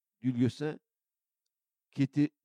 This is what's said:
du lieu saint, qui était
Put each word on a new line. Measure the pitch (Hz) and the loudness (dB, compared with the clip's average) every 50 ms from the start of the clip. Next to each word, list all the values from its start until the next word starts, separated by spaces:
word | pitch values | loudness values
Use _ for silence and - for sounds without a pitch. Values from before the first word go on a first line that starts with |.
| _ _ _ _ | _ _ _ _
du | - 127 | -4 -2
lieu | 127 120 127 120 | 0 2 2 0
saint, | - - 147 151 - - _ _ _ _ _ _ _ _ _ _ _ _ _ _ _ _ _ _ _ _ _ _ | 0 -2 -6 -6 -8 -8 _ _ _ _ _ _ _ _ _ _ _ _ _ _ _ _ _ _ _ _ _ _
qui | - - 139 | -4 -2 -2
était | 135 - 147 143 147 _ _ - | 0 2 0 0 0 _ _ -4